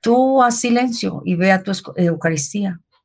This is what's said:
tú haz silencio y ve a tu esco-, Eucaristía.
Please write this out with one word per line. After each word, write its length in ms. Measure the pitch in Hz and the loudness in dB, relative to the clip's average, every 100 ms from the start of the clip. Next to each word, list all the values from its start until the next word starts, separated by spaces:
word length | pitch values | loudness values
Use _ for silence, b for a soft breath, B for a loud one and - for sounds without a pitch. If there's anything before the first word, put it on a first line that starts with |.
tú 420 | - 240 262 269 | 2 2 4 4
haz 180 | 247 233 | 4 2
silencio 600 | 240 233 247 233 196 165 | 0 0 0 -2 -6 -6
y 100 | 175 | -4
ve 160 | 175 185 | 0 2
a 120 | 190 | 2
tu 80 | 190 | 0
esco-, 240 | 190 - - | -8 -8 -2
Eucaristía. 840 | 175 160 165 160 139 208 196 170 _ _ | 0 0 -2 -2 -4 -4 -6 -8 _ _